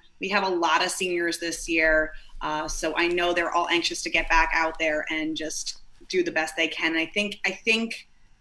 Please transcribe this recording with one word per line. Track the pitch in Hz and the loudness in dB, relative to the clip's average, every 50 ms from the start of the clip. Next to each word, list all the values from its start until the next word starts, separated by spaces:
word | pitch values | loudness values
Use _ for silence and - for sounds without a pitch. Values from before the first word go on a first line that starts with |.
| - - - - | -10 -20 -12 -8
We | - 190 | -4 0
have | 202 208 190 | 0 2 2
a | 190 | 2
lot | 185 170 170 160 160 170 180 | 2 2 2 4 4 2 2
of | 180 | 0
seniors | - - 190 180 175 175 170 170 165 - | 0 -2 -2 -2 0 0 0 0 -2 -2
this | 170 170 160 - - - | -4 -6 -6 -6 -4 0
year, | 165 165 160 160 156 156 156 156 - - - - - - | 2 4 4 6 6 4 4 0 -4 -10 -14 -14 -10 -8
uh, | - 156 156 151 160 160 | -6 -4 -4 -4 -4 -6
so | - - 180 160 156 165 | -6 -4 -2 -2 0 2
I | 170 175 | 2 2
know | 175 175 175 175 175 | 2 2 2 2 2
they're | 175 170 - - | 0 0 0 0
all | 175 170 - | 0 0 2
anxious | 175 170 165 - 170 - - | 2 0 0 0 -4 -4 -4
to | 165 | -2
get | - 165 160 - | -2 0 2 4
back | 165 160 165 160 - | 4 4 4 4 2
out | 160 165 160 160 - | 2 0 0 0 0
there | 165 156 151 151 151 - | 0 0 0 -2 -2 -4
and | 160 156 156 156 160 151 | -4 -2 -2 -2 -4 -4
just | 156 156 - - - - - - - - - - - - | -6 -6 -6 -6 -8 -8 -10 -10 -14 -20 -20 -18 -10 -2
do | - 185 170 | 0 0 2
the | 165 | 2
best | 156 160 160 160 - 170 | 0 0 -2 -2 0 0
they | 165 160 | 0 0
can. | 160 - 170 160 165 | 0 -2 -2 0 0
And | 160 | 0
I | 160 | -2
think, | 160 - 208 208 202 202 - - | 0 0 -2 -2 -2 -4 -4 -4
I | 190 | -4
think | 190 - - 233 220 226 226 226 - - - - - - - - - - | -4 -2 0 0 2 2 0 -2 -6 -10 -14 -18 -20 -20 -20 -20 -20 -20